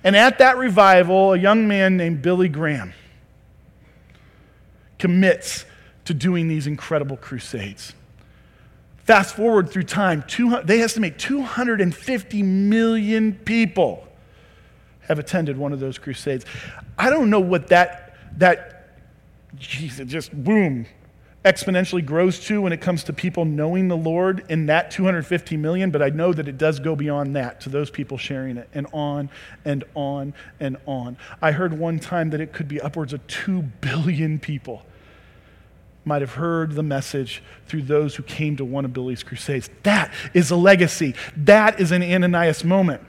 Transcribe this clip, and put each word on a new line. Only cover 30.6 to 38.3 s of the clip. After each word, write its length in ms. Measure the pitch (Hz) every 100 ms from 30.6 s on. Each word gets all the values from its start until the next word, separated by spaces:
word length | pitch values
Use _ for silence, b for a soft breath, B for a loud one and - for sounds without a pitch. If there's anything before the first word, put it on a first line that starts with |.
| 139 131 -
on. 300 | 131 123 123 B B
I 120 | 160
heard 260 | 147 180 156
one 220 | 165 160
time 300 | - 175 160
that 100 | 151
it 120 | 156
could 140 | - 147
be 140 | 147
upwards 320 | 139 165 143
of 120 | 143 -
two 340 | - - 185
billion 800 | 143 - 135 135 156 156 160 156
people 440 | - 143 - 110 - b b b b b b b b b - _
might 180 | 156 147
have 120 | 135
heard 380 | 135 170 165 160
the 100 | 147
message 600 | 156 135 - 143 120 - B B -
through 160 | 156
those 320 | 135 147 147
who 80 | -
came 340 | 135